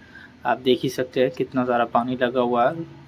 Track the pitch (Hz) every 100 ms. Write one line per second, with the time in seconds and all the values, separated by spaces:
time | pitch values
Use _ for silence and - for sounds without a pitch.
0 | - - - - 123 117 127 123 135 131
1 | 127 139 127 - 131 131 123 120 117 120
2 | 123 127 123 127 123 120 127 165 - -